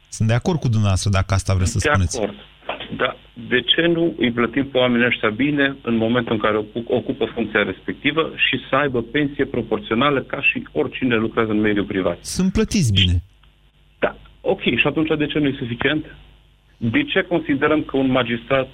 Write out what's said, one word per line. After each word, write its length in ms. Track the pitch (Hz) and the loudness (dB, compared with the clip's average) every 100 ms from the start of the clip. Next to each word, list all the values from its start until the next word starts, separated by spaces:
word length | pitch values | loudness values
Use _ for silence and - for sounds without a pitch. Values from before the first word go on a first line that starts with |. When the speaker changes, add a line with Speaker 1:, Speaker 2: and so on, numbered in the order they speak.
| _ | _
Speaker 1:
Sunt 200 | - 110 | -2 0
de 60 | |
acord 240 | 120 190 165 | 2 2 0
cu 80 | 135 | 2
dumneavoastră 420 | 107 104 95 107 | 2 2 2 2
dacă 240 | 95 92 | 2 2
asta 200 | 98 - | 0 0
vreți 160 | 95 90 | 0 2
să 80 | 104 | 2
Speaker 2:
De 60 | 151 | 2
Speaker 1:
spuneți. 280 | 147 90 123 | 2 2 0
Speaker 2:
acord. 140 | 101 - - - - - - - | -4 -6 -18 -16 -10 -10 -8 -4
Dar 200 | 123 - - - 113 | -4 -4 -16 -16 -2
de 120 | 123 | 0
ce 260 | 123 - 170 | 2 2 2
nu 280 | 165 170 - | 2 0 0
îi 120 | 123 | 0
plătim 340 | 117 117 139 135 | 0 0 0 -2
pe 120 | 127 | 2
oamenii 280 | 127 120 120 | 2 4 2
ăștia 240 | - 110 | 0 -2
bine 460 | 107 143 147 139 139 | 0 0 2 0 -2
în 140 | 120 113 | -2 0
momentul 360 | 113 123 117 | 2 0 0
în 60 | 110 | 0
care 180 | 110 107 | 0 0
ocu-, 280 | 104 120 117 | -2 -6 -2
ocupă 420 | 123 - - 113 | -2 -2 -4 -4
funcția 280 | - 104 107 | -4 -2 0
respectivă 720 | 98 95 - - 143 151 160 139 - | 0 -4 -8 -4 -2 0 -2 -2 -2
și 80 | 131 - | -2 -2
să 60 | 135 | 0
aibă 240 | 143 123 | 0 -2
pensie 420 | 113 147 143 147 | -2 -2 -2 -2
proporțională 760 | 135 123 107 104 - 113 143 135 | -2 -4 -2 -4 -2 0 2 0
ca 220 | 117 139 | -4 -4
și 200 | - 127 - | -2 -2 -4
oricine 440 | 151 131 - 131 113 | -4 -4 -2 0 0
lucrează 340 | 110 117 110 | 0 0 0
în 100 | 107 | 2
mediul 240 | 107 101 | 2 0
privat? 340 | 98 98 87 85 | 0 0 -2 -2
Speaker 1:
Sunt 320 | - - 185 | -4 -2 0
plătiți 400 | 214 214 220 131 | 2 2 2 2
bine. 300 | 98 90 87 - _ _ _ _ _ _ _ | 4 2 2 -2 _ _ _ _ _ _ _
Speaker 2:
Da, 180 | - - - - | -4 -4 -16 -6
ok. 220 | - 190 | -2 -2
Și 240 | - 123 147 | 0 0 2
atunci 220 | 139 156 156 | 0 0 0
de 80 | 147 | 0
ce 120 | 151 | 0
nu 80 | 143 | 0
e 80 | 131 | -2
suficient? 460 | 120 120 139 151 - - - - _ _ _ - | -4 -2 0 -2 -6 -14 -20 -20 _ _ _ -6
De 260 | 120 139 | 0 0
ce 180 | 147 196 | 0 0
considerăm 600 | 180 170 - 139 147 151 | 0 0 0 0 2 2
că 140 | 151 135 | 0 0
un 140 | 135 | 2
magistrat, 580 | 131 120 117 - 135 131 | 2 0 -2 -2 -2 -2